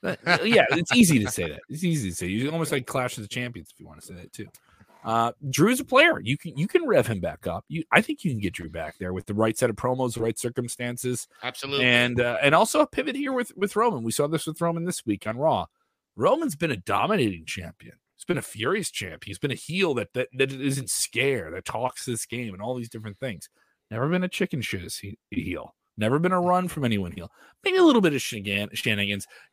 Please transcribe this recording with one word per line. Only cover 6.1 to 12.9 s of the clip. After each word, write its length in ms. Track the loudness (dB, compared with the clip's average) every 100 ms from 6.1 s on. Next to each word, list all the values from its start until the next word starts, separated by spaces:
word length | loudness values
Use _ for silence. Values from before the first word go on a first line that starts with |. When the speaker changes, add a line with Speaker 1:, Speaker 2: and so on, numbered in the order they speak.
| 4
Speaker 1:
You 160 | -2 -4
can, 180 | -6 -4
you 100 | 0
can 180 | 0 2
rev 200 | 2 2
him 140 | -2
back 260 | -4 -6 -6
up. 180 | -8 -8
You, 160 | -10 2
I 120 | 2
think 200 | 2 -4
you 80 | -4
can 60 | -2
get 140 | -4
Drew 160 | -6 -12
back 280 | -10 -10 -8
there 160 | -6
with 100 | -6
the 80 | -4
right 240 | 0 0 2
set 140 | -2
of 60 | 0
promos, 360 | -2 0 -2
the 80 | -2
right 180 | -4 -2
circumstances. 880 | -4 -4 -6 -6 -8 -4 -4 -4 -8 _
Speaker 2:
Absolutely. 440 | -10 -8 -4 2 4
Speaker 1:
And, 340 | 4 4 2
uh, 160 | 0 2
and 120 | 4
also 260 | 6 4 4
a 60 |
pivot 300 | 2